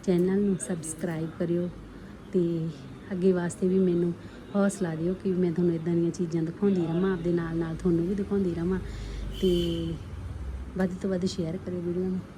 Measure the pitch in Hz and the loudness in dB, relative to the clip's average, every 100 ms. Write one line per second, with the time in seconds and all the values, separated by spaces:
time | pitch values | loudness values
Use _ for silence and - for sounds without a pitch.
0 | - 175 180 196 202 185 - 175 160 - | 4 4 4 4 2 0 -2 -6 -6 -6
1 | 175 160 160 - 170 175 175 - - - | -6 -4 -6 -4 0 0 -2 -6 -14 -16
2 | - - - 190 170 165 160 156 - - | -16 -16 0 2 2 2 -2 -6 -12 -14
3 | - 190 185 180 175 - 185 190 185 175 | -8 2 4 4 0 0 2 4 4 4
4 | 175 170 - - - 202 202 196 175 160 | 2 -2 -10 -14 -2 2 2 2 -2 0
5 | 170 185 - 180 180 165 175 165 160 170 | -2 0 0 2 2 4 2 2 2 2
6 | 170 165 170 165 165 170 202 185 160 170 | 2 0 -2 0 -2 2 2 4 2 2
7 | 190 185 170 170 165 165 165 165 185 170 | 2 0 2 0 0 -2 -2 0 2 2
8 | 170 202 196 202 185 170 170 185 - - | 2 0 0 0 0 0 0 -2 -4 -8
9 | - - - - 185 175 170 165 165 160 | -8 -6 -8 0 2 4 2 -2 -4 -6
10 | - - - - - - - - 185 185 | -8 -10 -10 -8 -8 -8 -8 -2 -2 0
11 | 202 185 185 - 160 160 - 180 170 175 | -2 0 -2 -2 -4 -4 -6 -4 -2 -2
12 | 185 185 175 | -2 -2 -6